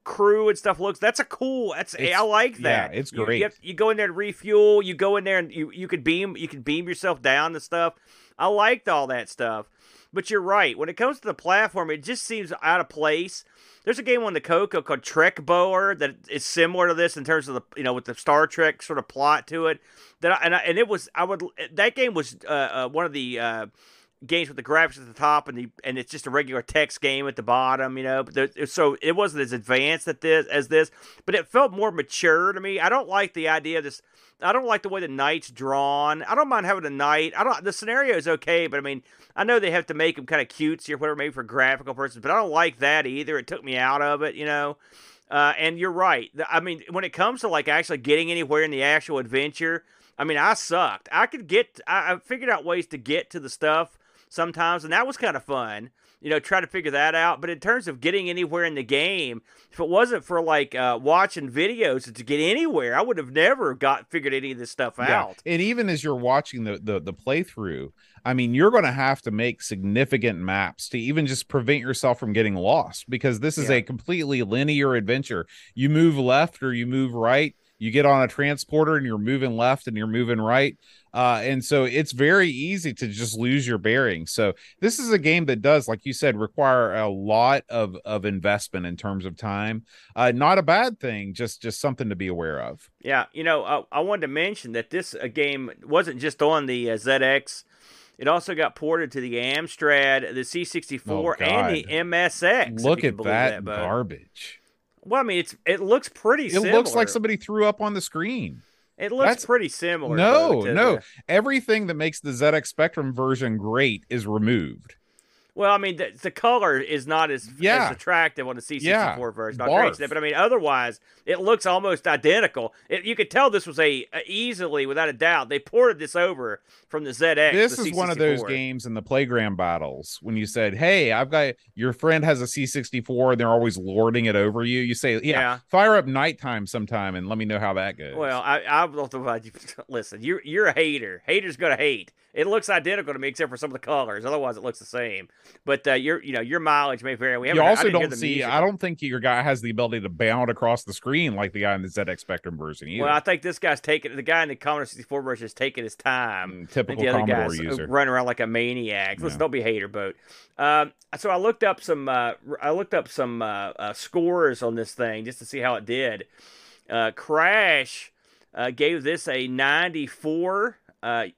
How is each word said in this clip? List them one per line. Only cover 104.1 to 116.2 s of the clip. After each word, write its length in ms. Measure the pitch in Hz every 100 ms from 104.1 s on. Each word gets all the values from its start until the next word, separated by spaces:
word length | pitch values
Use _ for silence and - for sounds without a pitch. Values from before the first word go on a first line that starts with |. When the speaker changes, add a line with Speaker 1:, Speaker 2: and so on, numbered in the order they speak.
| - _ - - - _ _ _ _
Speaker 1:
Well, 180 | - 262
I 40 |
mean, 140 | 240 180
it's, 160 | 165 - 160
it 140 | 185
looks 280 | 190 254 -
pretty 380 | - 214 294 233
Speaker 2:
It 140 | 180
looks 300 | 196 226 240
like 120 | 233 214
Speaker 1:
similar. 0 |
Speaker 2:
somebody 280 | 233 220 208
threw 300 | - 214 208
up 140 | 208
on 100 | 208
the 60 | 196
screen. 640 | - 160 196 254 98 64 _ _ _ -
Speaker 1:
It 140 | 208
looks 180 | 247 269
Speaker 2:
That's 160 | 240
Speaker 1:
pretty 240 | - 240 175
similar, 480 | - 175 170 131 160
Speaker 2:
No, 440 | 202 285 330 135
Speaker 1:
though, 60 | 98
to 80 |
Speaker 2:
no. 200 | 160 240
Speaker 1:
the 80 | 160 - - -
Speaker 2:
Everything 600 | 185 254 269 226 214 190
that 60 |
makes 260 | 151 156 -
the 120 | 147
Z 140 | 123 147
X 220 | 156 -
Spectrum 420 | - 165 160 135
version 460 | 127 131 127 127 110
great 460 | 104 120 135 104 -
is 160 | 120 104
removed. 640 | 107 107 120 73 50 - - _ _ _ _ _ -
Speaker 1:
Well, 140 | 202
I 60 | 202
mean, 200 | 196 170
the, 120 | 127 98